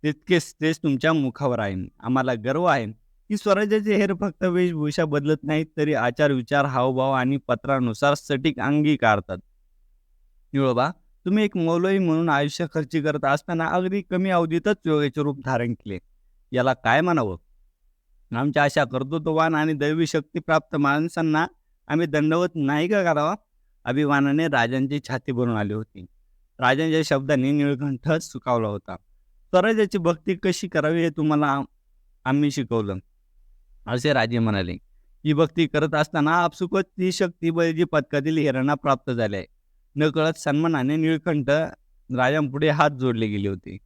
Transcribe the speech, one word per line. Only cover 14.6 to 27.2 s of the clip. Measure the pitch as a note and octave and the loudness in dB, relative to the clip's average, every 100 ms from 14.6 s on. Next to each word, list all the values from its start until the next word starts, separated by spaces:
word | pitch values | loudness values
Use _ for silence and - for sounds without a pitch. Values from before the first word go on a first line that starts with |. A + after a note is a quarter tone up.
| G3 G#3 E3 | 0 -2 0
योग्याचे | D3+ D3 C#3 | 0 0 0
रूप | D3 C#3 B2 | -2 -2 -4
धारण | C3 A#2+ | -2 -2
केले, | A2+ - F#2 _ _ _ _ _ | -4 -8 -12 _ _ _ _ _
याला | B2 B2+ | 0 0
काय | B2+ A#2 B2+ | 0 2 2
म्हणावं? | F3 E3 A2+ F2 _ _ _ _ _ _ _ _ _ A2+ | 4 0 -2 -6 _ _ _ _ _ _ _ _ _ -4
आमच्या | C#3 D3 | -2 2
अशा | C#3+ D3 | 2 2
कर्तृत्ववान | C#3 C3 C3 D#3+ D#3 D#3+ D#3+ D#3+ | 0 -2 -4 -4 -2 0 2 2
आणि | D#3 | 0
दैवी | D3+ C#3+ D#3 D#3+ | 0 0 0 0
शक्ती | D#3+ C#3+ F3 | -2 -4 -10
प्राप्त | - D#3+ - - | 0 0 0 0
माणसांना | C#3+ C#3+ E3 - D#3+ D#3 E3+ _ _ _ _ | 2 2 -2 -2 0 0 -2 _ _ _ _
आम्ही | D3+ E3+ | -2 0
दंडवत | D3+ D3+ D#3+ F3 E3+ | 0 2 2 0 -2
नाही | C#3 D3 F3 | -2 0 0
का | G#3 | 0
करावा?" | F3 D3+ D3+ G#3 _ _ _ _ - | 2 0 0 -4 _ _ _ _ -6
अभिमानाने | C3 D3 C#3+ C#3 C#3+ E3 | -2 2 2 2 2 2
राजांची | C#3 A#2 C3 C3+ C#3+ - | 2 0 0 -2 -4 -4
छाती | C3 - | -8 -4
भरून | B2 A#2+ A2 | -2 0 0
आली | G2+ | -2
होती. | G#2 A2 G2 F2+ _ _ _ _ _ | -4 -8 -14 -20 _ _ _ _ _
राजांच्या | B2+ C3+ D#3+ D#3+ D3+ | 0 2 2 0 2
शब्दांनी | C#3 | -2